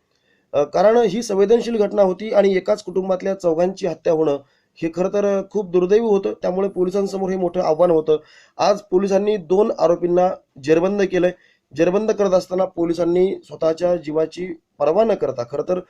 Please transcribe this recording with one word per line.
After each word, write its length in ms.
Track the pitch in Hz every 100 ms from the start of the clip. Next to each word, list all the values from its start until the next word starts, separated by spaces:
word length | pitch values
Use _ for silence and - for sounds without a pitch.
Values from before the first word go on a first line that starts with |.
| _ _ _ _ _
अ, 100 | 139
कारण 340 | 147 - 196 233
ही 260 | 226 202
संवेदनशील 540 | 233 196 202 233 233 233
घटना 240 | 202 208
होती 320 | 190 185 220
आणि 220 | 202 196 185
एकाच 280 | 185 208
कुटुंबातल्या 500 | - 180 190 185 190
चौघांची 540 | 190 175 160 175 - 190
हत्या 260 | 160 175
होणं 240 | 160 156 143 - _ _ _
हे 160 | 165 165
खरं 140 | 185
तर 320 | 202 202 196 190
खूप 180 | 202 185
दुर्दैवी 360 | 175 180 214 233
होतं. 280 | 196 208
त्यामुळे 360 | 214 185 180 196
पोलिसांसमोर 600 | 185 185 196 196 190 190
हे 80 | 190
मोठं 240 | 175 180
आव्हान 300 | 175 156 175
होतं. 260 | 160 156 151 - - _ -
आज 240 | 170 202
पोलिसांनी 560 | - 185 196 196 208 214
दोन 340 | 156 185 226 -
आरोपींना 500 | 165 170 175 175 185 190 _ -
जेरबंद 380 | 135 160 185 202
केलंय. 300 | 190 185 180 180 _ _ _ 131
जेरबंद 360 | 170 196 220
करत 200 | 202 196
असताना 340 | 180 180 180 185
पोलिसांनी 680 | 170 170 170 170 175 190 -
स्वतःच्या 520 | - 151 160 160 175 175
जीवाची 580 | 151 151 160 165 185 - _ -
पर्वा 260 | 143 175
न 100 | 226
करता, 300 | 196 - -
खरं 200 | 127 143 147
तर, 100 | 180 180